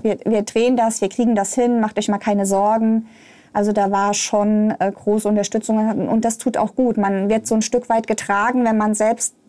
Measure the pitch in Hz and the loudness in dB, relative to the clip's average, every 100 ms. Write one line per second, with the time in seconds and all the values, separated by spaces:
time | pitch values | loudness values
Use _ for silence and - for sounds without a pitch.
0 | 220 196 - 220 214 226 240 247 226 226 | -4 -2 0 0 0 0 2 2 0 0
1 | 196 - 240 220 196 - 240 233 214 - | -4 0 0 2 0 0 2 2 0 -2
2 | 214 202 - 202 196 196 208 226 220 226 | -2 -2 0 0 2 2 2 2 2 0
3 | 220 - - - - 208 208 208 196 196 | -2 -18 -20 -20 -8 -2 0 2 0 0
4 | 202 202 - 208 208 214 214 - 196 196 | 0 -2 -2 0 2 2 0 0 -4 -2
5 | 208 214 208 208 202 226 220 220 220 202 | -2 0 2 0 0 -4 -2 0 0 -2
6 | 196 226 226 226 262 - 214 - 247 220 | -2 0 0 -2 -4 -2 -4 0 0 2
7 | 196 196 202 220 - 220 214 247 247 226 | 0 0 0 0 0 -2 0 -2 0 -2
8 | 226 214 - 202 226 254 233 220 214 208 | 0 -4 -2 0 0 2 2 2 0 0
9 | 214 247 - _ | 0 0 -6 _